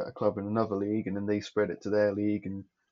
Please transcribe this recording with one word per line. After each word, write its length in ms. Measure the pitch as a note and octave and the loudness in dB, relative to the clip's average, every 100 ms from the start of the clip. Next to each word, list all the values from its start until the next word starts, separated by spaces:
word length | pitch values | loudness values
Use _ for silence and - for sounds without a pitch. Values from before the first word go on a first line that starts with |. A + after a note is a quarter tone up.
| - | -2
a 60 | |
club 260 | - G#2+ G2+ | 0 0 0
in 80 | G2+ | -2
another 280 | A2 A2 | 0 2
league, 320 | G2 G2+ G#2+ G#2 | 0 0 0 -2
and 100 | G2 | -2
then 100 | G2+ | 0
they 140 | G#2 | -2
spread 300 | - G#2+ G2 | 0 0 0
it 120 | E2+ | -2
to 80 | G2 | 0
their 220 | G#2+ G#2 | 2 4
league 320 | G2+ G#2 G#2 G2 | 2 0 0 -4
and 180 | G2 G2 _ _ | -10 -12 _ _